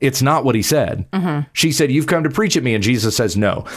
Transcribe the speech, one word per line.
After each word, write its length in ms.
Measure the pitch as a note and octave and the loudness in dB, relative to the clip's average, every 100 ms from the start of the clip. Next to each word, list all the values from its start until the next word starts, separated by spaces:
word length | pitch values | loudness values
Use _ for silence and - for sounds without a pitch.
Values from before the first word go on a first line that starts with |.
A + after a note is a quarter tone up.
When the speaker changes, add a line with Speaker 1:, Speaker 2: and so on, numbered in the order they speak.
Speaker 1:
It's 220 | C#3 C3 | -2 2
not 220 | C3+ D#3 | 2 2
what 100 | B2+ | 2
he 80 | A2+ | 0
said. 420 | G2+ D3+ F#2+ - F2+ | 2 0 0 -4 -4
Speaker 2:
Mm-hmm. 300 | F#3+ F3 D3 D3 | -4 -2 -2 -4
Speaker 1:
She 180 | - E3 | -2 0
said, 200 | C#3+ D3 | 2 2
"You've 140 | C#3 D3+ | 2 0
come 160 | E3+ | 0
to 60 | D#3 | 0
preach 260 | C3+ G#3+ E3 | 0 0 0
at 60 | |
me." 120 | B2+ | 0
And 80 | A2 | 0
Jesus 320 | G2+ B2 G#2+ | 0 0 0
says, 220 | - A2 G2 | 0 0 2
"No." 300 | G#2 - - | 0 0 -8